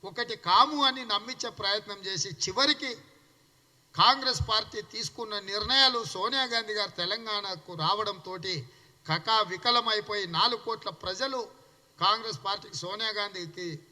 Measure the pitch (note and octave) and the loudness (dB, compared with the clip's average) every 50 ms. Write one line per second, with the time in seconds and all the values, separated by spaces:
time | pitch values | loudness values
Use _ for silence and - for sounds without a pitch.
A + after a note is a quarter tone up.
0 | - F#3+ E3 - A#3+ A#3+ A3+ - - F3 F3+ G#3 B3+ C#4+ D#4 D4 C#4 C4+ C4 C4 | -12 -8 -4 -4 -4 -4 -4 -6 2 6 8 8 8 8 6 4 4 4 2 0
1 | B3+ A3+ G#3 G3+ G#3+ A#3 B3+ - - A#3 A3 - G#3 G3 G3+ G#3+ - G#3 G3+ G3+ | -4 -2 -2 -2 -2 -4 -10 -8 -8 -8 -6 -4 -2 -2 -2 -2 -4 -6 -12 -10
2 | F#3+ F#3+ F#3+ E3+ - - E3 - - F#3+ F#3 A3+ C#4 C#4+ D4 C#4+ D4 C4 A#3 - | -8 -6 -4 -4 -4 -4 -4 -4 -4 -2 2 2 4 4 2 0 -2 -8 -8 -8
3 | - - - _ _ _ _ _ _ _ _ _ _ _ _ _ _ _ _ - | -14 -20 -20 _ _ _ _ _ _ _ _ _ _ _ _ _ _ _ _ 6
4 | F#3 A#3 C4+ C4+ C4 C4 A#3+ - - - A3 A3 A3 - - G#3+ G#3 - - A3 | 6 6 6 4 2 -2 0 0 0 2 2 0 0 -2 -8 -10 -10 -8 -10 -10
5 | A3+ - - - A#3 G#3+ G#3+ G3+ G3 G3 G3 G#3 G#3+ A3 B3+ C4+ C4+ C4 B3 A#3 | -10 -8 -8 -8 -8 -6 -6 -6 -6 -4 -4 -4 0 2 4 6 6 6 4 2
6 | A3+ D3+ - F#3 G3 A#3 C4 C4+ C4 B3 A#3 A#3 A3 G#3 G#3+ G#3+ G3+ F#3+ - - | -4 -4 -4 -2 -2 0 0 0 -2 0 0 -2 -2 -2 -4 -4 -4 -4 -4 -6
7 | F3 F3 G#3 A3+ A3+ A3 G#3+ G#3 G3+ G3 F#3 E3 - - F3 D#3 D#3 E3 G3 G#3 | -4 -4 -4 -4 -4 -4 -4 -4 -4 -6 -10 -10 -12 -14 -6 -2 2 2 2 2
8 | A3 G#3 G3+ F#3 - F#3 F#3 F#3 E3 F#3+ F3+ D3+ B2 - - - - - _ _ | 0 -2 -4 -6 -8 -10 -10 -6 -4 -4 -4 -4 -6 -10 -16 -20 -20 -20 _ _
9 | _ - D#3 E3+ - A3 A3 A3 G#3 E3+ F#3 F3+ - B3 A#3+ A#3+ A#3 A3+ G#3+ G#3+ | _ -2 -2 -2 2 2 4 4 4 2 -2 -2 2 4 4 4 4 2 0 0
10 | G#3 - G#3 G#3 G3 F3 E3 D#3+ G3 A#3+ A#3+ A3 - A3+ A3+ A3 - G#3 E3+ - | -2 -2 -4 -4 -4 -2 2 2 2 2 2 -2 -4 -6 -6 -4 -6 -10 -8 -6
11 | - F#3 F#3+ G3 C4 C4+ C4 B3+ A3+ - - - - - _ _ _ _ _ - | -6 -6 -4 -2 -4 -2 -2 -4 -6 -8 -12 -20 -20 -20 _ _ _ _ _ 0
12 | E3+ F#3+ G#3 A3+ A3 A3 G3+ C#3 - G3 G3+ G3+ - - - - E3+ F3+ G3 G#3+ | 2 2 2 2 0 -8 -10 -6 -4 -4 -4 -4 -6 -10 -10 -8 -6 -6 -4 -4
13 | A3+ A3 G#3+ G#3 G3+ G3+ F#3+ F#3 F3 E3 E3+ F#3 F3+ E3+ D#3 C#3+ - _ | -4 -4 -2 -2 -4 -4 -6 -10 -10 -10 -10 -8 -8 -8 -8 -10 -14 _